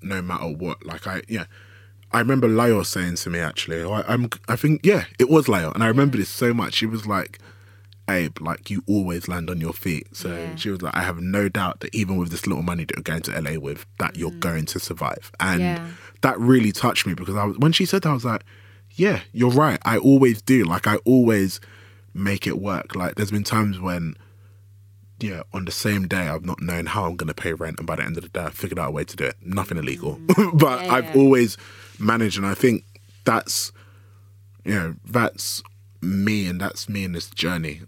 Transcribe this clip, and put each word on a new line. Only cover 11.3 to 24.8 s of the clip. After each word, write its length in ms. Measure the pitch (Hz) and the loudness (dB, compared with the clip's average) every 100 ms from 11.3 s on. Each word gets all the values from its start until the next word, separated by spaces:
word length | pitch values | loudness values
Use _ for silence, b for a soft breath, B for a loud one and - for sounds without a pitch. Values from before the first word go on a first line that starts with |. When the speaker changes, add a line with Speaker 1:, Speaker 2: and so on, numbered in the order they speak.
| 101 101 | 0 0
Speaker 1:
doubt 320 | 104 92 - | 0 -2 -4
that 140 | - | -6
even 220 | 110 95 95 | -4 -2 -2
with 140 | 87 | -2
this 160 | 82 - | -4 -4
little 160 | 80 | -4
money 200 | 87 87 | -2 -4
that 120 | 78 - | -6 -8
you're 60 | |
going 180 | 80 80 | -6 -6
to 140 | 78 50 | -4 -6
L 100 | 76 | -4
A 120 | 78 | -6
with, 280 | 69 71 - - | -6 -10 -12 -6
that 160 | 85 - | -6 -4
you're 160 | 82 | -8
Speaker 2:
Mm. 80 | 85 | -4
Speaker 1:
going 240 | 87 82 78 | -4 -4 -4
to 140 | - | -6
survive." 500 | - 85 73 - - - | -8 -6 -6 -6 -12 -4
And 220 | 95 180 | 0 2
Speaker 2:
Yeah. 260 | 180 170 170 170 B - | 0 -2 -8 -16 B 0
Speaker 1:
that 180 | 135 104 | 0 4
really 320 | 120 131 110 | 6 6 4
touched 340 | 95 - 85 - | 2 0 0 -2
me 80 | |
because 220 | 85 90 101 | -4 -4 -2
I 80 | |
was, 140 | 101 101 | -2 2
when 120 | 147 | 2
she 120 | 165 | 2
said 180 | 185 190 | 2 0
that, 60 | 170 | 0
I 60 | |
was 100 | 135 | 0
like, 180 | 120 110 b b b b b - | -2 -4 b b b b b 0
"Yeah, 240 | 196 135 - | 0 0 -4
you're 180 | - 123 | 2 4
right. 280 | 123 151 98 | 6 4 2
I 140 | - 113 | 0 4
always 440 | 135 139 131 107 | 8 8 8 4
do. 220 | - 131 | 2 4
Like, 220 | 90 87 - | 4 2 2
I 80 | 104 | 2
always 560 | - 127 117 107 95 - B B B B B | 4 6 6 4 2 -2 B B B B B
make 340 | - 98 98 - | -6 -2 -2 -2
it 100 | - | -4
work." 380 | 101 92 - - | -4 -6 -6 -6
Like, 180 | 90 - | -4 -4
there's 140 | 101 | -2
been 140 | 104 | -2
times 340 | 101 110 104 95 | 0 0 0 -2
when, 380 | 92 87 82 76 b b b b b - | -4 -4 -6 -8 b b b b b -20